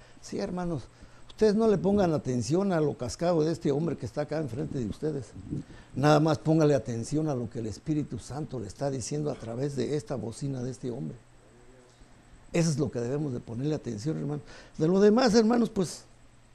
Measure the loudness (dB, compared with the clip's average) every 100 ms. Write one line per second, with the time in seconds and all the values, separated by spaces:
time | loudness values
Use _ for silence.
0 | -18 -20 -10 -6 -4 -4 -4 -6 -8 -18
1 | -20 -20 -20 2 4 6 4 4 4 4
2 | 4 2 0 -2 2 2 2 2 2 0
3 | -6 -2 2 2 2 0 0 0 0 -4
4 | -6 -6 -4 -4 -4 -6 -6 -4 -4 -4
5 | -4 -4 -8 -14 -8 -8 -8 -16 -12 0
6 | 6 6 6 2 2 4 6 4 0 -6
7 | -4 -2 -2 -2 -4 -6 -8 -8 -4 -2
8 | -2 -8 -10 -10 -8 -8 -10 -6 -4 -4
9 | -4 -4 -4 -6 -8 -4 -4 -2 -2 -2
10 | -4 -6 -6 -6 -6 -4 -6 -6 -8 -6
11 | -8 -10 -18 -20 -20 -20 -20 -20 -20 _
12 | -20 -20 -20 -20 -4 0 2 2 -2 -2
13 | -4 -2 -4 -6 -8 -6 -2 -4 -4 -6
14 | -4 -4 -4 -6 -10 -20 -18 -2 2 6
15 | 6 6 6 6 6 4 2 0 -2 -4
16 | -16 -20 -20 -20 -20